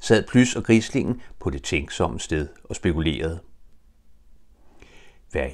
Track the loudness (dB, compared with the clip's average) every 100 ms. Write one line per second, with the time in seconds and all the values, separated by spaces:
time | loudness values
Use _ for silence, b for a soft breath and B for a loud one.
0 | 4 4 6 4 4 2 4 4 4 -2
1 | -2 -6 B -8 -6 -6 -4 -4 -4 -2
2 | -2 -2 -4 -4 -4 -10 -14 -2 0 0
3 | 0 -2 -4 -6 -14 -20 -20 -20 _ _
4 | -20 -20 -20 -20 -20 -20 b b b b
5 | b b -8 -6 -6